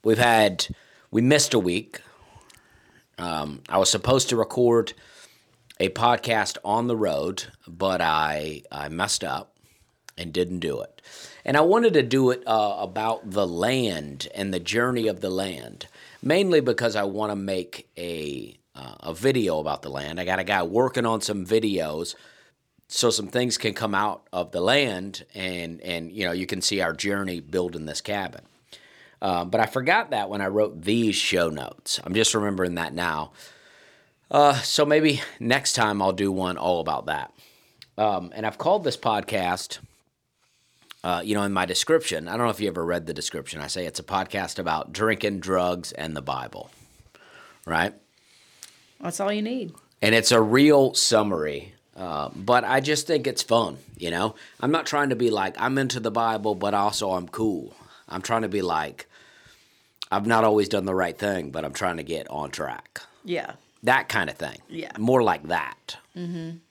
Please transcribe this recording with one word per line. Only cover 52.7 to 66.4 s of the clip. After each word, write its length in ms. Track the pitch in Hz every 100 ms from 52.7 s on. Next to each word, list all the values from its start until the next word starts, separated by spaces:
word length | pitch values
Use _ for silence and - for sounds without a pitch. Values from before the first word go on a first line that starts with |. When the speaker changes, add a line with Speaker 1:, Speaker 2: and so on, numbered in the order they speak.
| 131
Speaker 1:
just 260 | 139 151 -
think 180 | 151 127
it's 160 | -
fun, 360 | - 113 101 67 - -
you 140 | 85
know? 240 | 85 107 - - -
I'm 120 | 127
not 140 | 156 -
trying 240 | 147 143
to 60 | 120
be 140 | 120
like, 240 | 107 95 -
"I'm 180 | 120 135
into 220 | 131 123
the 120 | 113
Bible, 420 | 107 117 110 107 98
but 180 | 101
also 380 | 101 104 104 101
I'm 140 | 92 87
cool." 440 | - 110 87 57 - - - -
I'm 120 | 92
trying 200 | 92 113
to 80 | 107
be 120 | 101
like, 460 | 92 80 73 - - - - _ - _ _ _ _ _ -
"I've 140 | 98 107
not 160 | 117
always 240 | 110 107 101
done 180 | 104 95
the 100 | 95
right 220 | 87 82
thing, 340 | 101 95 73
but 120 | 80
I'm 100 | 76
trying 240 | 69 95 82
to 60 |
get 240 | 71 80 -
on 220 | 71 73
track." 500 | - 71 58 - - - _
Speaker 2:
Yeah. 300 | 190 175 - - _ _
Speaker 1:
That 260 | 117 131 -
kind 200 | 113 80
of 60 | -
thing. 200 | 76 - _
Speaker 2:
Yeah. 240 | 165 - -
Speaker 1:
More 240 | 113 131
like 200 | 110 80 76
that. 480 | 85 69 - - - _ 175
Speaker 2:
Mm-hmm. 420 | 175 175